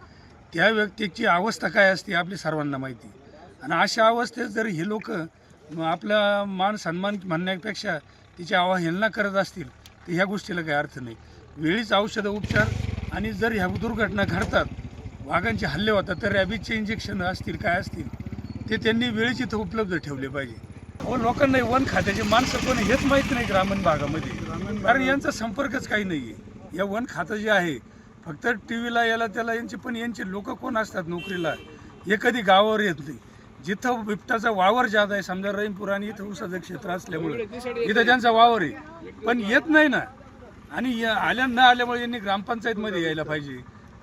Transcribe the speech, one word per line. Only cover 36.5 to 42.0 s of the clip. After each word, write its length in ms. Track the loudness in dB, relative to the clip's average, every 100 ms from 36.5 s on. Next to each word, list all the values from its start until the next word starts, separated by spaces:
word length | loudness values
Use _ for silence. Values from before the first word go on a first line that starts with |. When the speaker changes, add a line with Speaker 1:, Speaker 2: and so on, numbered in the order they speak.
| -8
Speaker 1:
क्षेत्र 300 | -8 -10 -6
असल्यामुळे 560 | -6 -6 -6 -4 -4 -6 -8 -6 -2 2
इथं 200 | 4 6
त्यांचा 260 | 6 6
वावर 300 | 8 8 6
आहे, 100 | 0 -4 -14 -16 -16 -4 0
पण 140 | 0
येत 220 | 4 2 6
नाही 180 | 6 6
ना. 120 | 4 -2 -12 -20 -20 -20 -20 -10
आणि 280 | -4 -2 0
या 140 | 0
आल्या 320 | 2 2 2 2
न 140 | 8
आल्यामुळे 400 | 8 8 2
यांनी 200 | 0